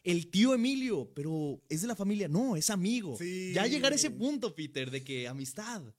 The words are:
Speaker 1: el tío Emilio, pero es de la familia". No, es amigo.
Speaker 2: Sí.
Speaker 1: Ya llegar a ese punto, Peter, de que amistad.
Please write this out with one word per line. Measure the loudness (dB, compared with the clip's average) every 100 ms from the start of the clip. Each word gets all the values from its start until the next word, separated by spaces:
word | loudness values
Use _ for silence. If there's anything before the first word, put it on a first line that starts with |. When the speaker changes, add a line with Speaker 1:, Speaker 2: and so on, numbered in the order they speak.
Speaker 1:
el | 0 0 2
tío | 6 6
Emilio, | 6 4 2 0 -2 -4
pero | -6 -4 -2 -2 -6 -4
es | -4
de | -2
la |
familia". | -2 0 0 2
No, | 2 2 0
es | 0
amigo. | 0 2 0 -2 -6
Speaker 2:
Sí. | -6 -6 -2
Speaker 1:
Ya | 0 2
llegar | 4 2
a | 4
ese | 0
punto, | 0 -2 0 -4 -6
Peter, | -8 -4 -4
de | -6
que | -6 -6 -4
amistad. | -6 -8 -8 -8 -10 -12